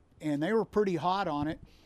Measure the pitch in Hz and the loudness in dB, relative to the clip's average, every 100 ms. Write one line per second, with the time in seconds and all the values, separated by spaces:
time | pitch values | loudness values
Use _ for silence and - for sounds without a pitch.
0 | _ - 151 143 165 226 196 208 196 165 | _ -8 -2 0 2 0 2 0 2 2
1 | 175 196 185 147 147 175 - - | 0 0 0 -2 -2 -4 -12 -20